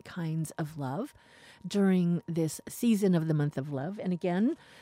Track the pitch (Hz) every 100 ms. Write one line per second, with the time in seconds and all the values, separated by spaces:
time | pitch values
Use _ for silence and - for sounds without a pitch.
0 | - - 165 160 156 - 151 156 135 143
1 | 285 - _ - - - 175 202 196 185
2 | 175 170 - 165 160 - - - 240 208
3 | 202 175 160 156 147 139 143 139 147 208
4 | 185 180 180 175 233 330 - -